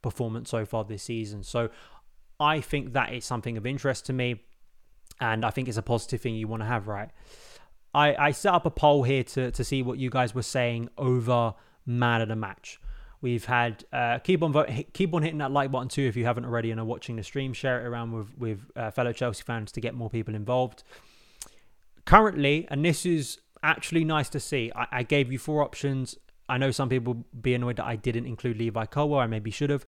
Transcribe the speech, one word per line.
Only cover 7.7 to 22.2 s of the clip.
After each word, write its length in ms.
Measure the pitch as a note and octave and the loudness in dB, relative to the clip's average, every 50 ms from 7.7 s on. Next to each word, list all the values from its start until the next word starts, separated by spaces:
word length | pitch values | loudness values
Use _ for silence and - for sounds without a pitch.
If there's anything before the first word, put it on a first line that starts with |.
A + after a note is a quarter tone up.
| - - - - - | -20 -20 -16 0 4
I, 200 | C#3+ D3 D3 - | 6 6 6 6
I 160 | - C#3+ D3+ | 4 4 2
set 220 | D3 - - G3+ F3+ | 2 2 4 4 4
up 120 | E3+ - | 4 4
a 40 | D#3+ | 0
poll 320 | - - - D3 D3 C#3+ | 0 6 6 8 8 8
here 220 | B2+ B2 C#3 C3+ A#2+ | 6 4 2 2 0
to, 260 | - - C3+ B2+ B2 | -2 -2 -2 -2 -2
to 140 | - - B2 | -2 -2 -2
see 180 | - C#3+ C3+ | 0 0 -2
what 160 | B2+ B2 A#2+ C3+ | 0 -2 -2 -2
you 120 | C3 B2 | -4 0
guys 240 | A#2+ C3 B2 A#2 A#2+ | 2 2 0 2 0
were 80 | B2 | -4
saying 480 | A2+ - - C3 B2 A#2+ A#2 A#2 A#2 B2 - | -4 0 0 2 2 2 0 -2 -6 -8 -6
over 580 | - C3+ B2+ B2+ B2+ A2+ B2 B2 A#2+ A#2 A2+ G2+ - - _ _ _ _ | 0 2 2 2 2 4 4 4 4 2 0 -2 -6 -18 _ _ _ _
man 340 | B2 A#2+ A#2+ B2 A#2+ A#2 A2+ | -2 0 2 4 4 4 4
of 80 | A2+ G#2+ | 2 0
the 80 | A2 | -2
match. 440 | A2 A2 F#2+ F#2+ - - - - - - - - - - - - _ | -4 -4 -6 -10 -14 -16 -20 -20 -12 -12 -12 -10 -10 -14 -20 -14 _
We've 240 | - B2 A#2+ A2+ - | -2 -2 -2 0 0
had, 400 | - B2 A#2+ A#2+ A#2+ G#2+ - - _ | 2 2 2 2 2 -2 -8 -14 _
uh, 280 | - B2+ A#2+ A#2+ A#2+ A#2+ | -4 -2 0 0 0 0
keep 220 | - - F#3 D#3+ | 2 2 2 4
on 100 | E3 D#3 | 4 4
vote-, 180 | C#3 D3+ D3+ - | 4 4 2 2
hit, 240 | A2 A2+ - - - | -2 -6 -6 -8 -2
keep 180 | - F#3+ D#3+ | -2 0 0
on 100 | E3 E3+ | 2 0
hitting 160 | D3+ E3 D#3+ D3+ | 0 0 0 -2
that 120 | D3 C3+ | -2 2
like 200 | C#3 C#3+ C3+ C3+ | 2 2 2 2
button 180 | C3 B2+ A#2 C3 | -2 -4 -4 -2
too 140 | - D3 | -2 0
if 140 | C#3 B2+ G#2 | 0 2 2
you 80 | A#2+ A2+ | 2 0
haven't 220 | A#2+ A#2+ B2 A#2+ | 0 0 0 -2
already 240 | B2 A#2 A#2 A2+ A2+ | -2 -2 0 0 0
and 100 | A2+ A2+ | -2 -2
are 60 | A2+ | -2
watching 300 | A2+ A#2+ - - - A#2+ | -4 -4 -6 -6 -8 -8
the 60 | A2 | -8
stream. 300 | F#2+ - - C#3 C3+ C3 | -8 -6 -6 -4 -4 -4
Share 280 | A#2+ - - C3+ B2+ A#2+ | -6 -2 0 0 0 0
it 40 | A#2 | -2
around 260 | A#2+ A#2+ A#2 A#2 A2+ | -4 -6 -6 -6 -4
with, 260 | A2+ A2+ G#2 G#2+ - - | -4 -6 -6 -8 -8 -6
with, 320 | A#2+ A2+ G#2+ G2+ A2+ - - | -4 -4 -4 -4 -8 -12 -8
uh, 140 | - A#2 G#2+ | -6 -6 -4
fellow 220 | - - B2 A#2+ | 0 0 0 0
Chelsea 300 | A2+ - B2+ A#2+ G2+ - | 0 0 -2 -2 -2 -4
fans 280 | - - A#2+ A2+ A2 - | -6 -6 -6 -6 -6 -6
to 80 | - - | -6 -6
get 140 | G#2+ A#2 B2 | -6 -4 -6
more 140 | B2 A#2 G#2+ | -6 -6 -4
people 260 | - A2+ G#2 - G#2+ | -4 -4 -4 -4 -6
involved. 500 | G#2+ G#2 G#2+ B2 B2+ B2+ B2 - - - _ - - - - _ - _ _ - - - - - - - - - _ _ - - - - | -4 -2 0 2 2 0 0 -4 -14 -20 _ -20 -20 -20 -20 _ -20 _ _ -20 -20 -20 -18 -18 -20 -20 -20 -20 _ _ -20 -20 -14 4
Currently, 600 | - E3+ G#3+ | 8 8 10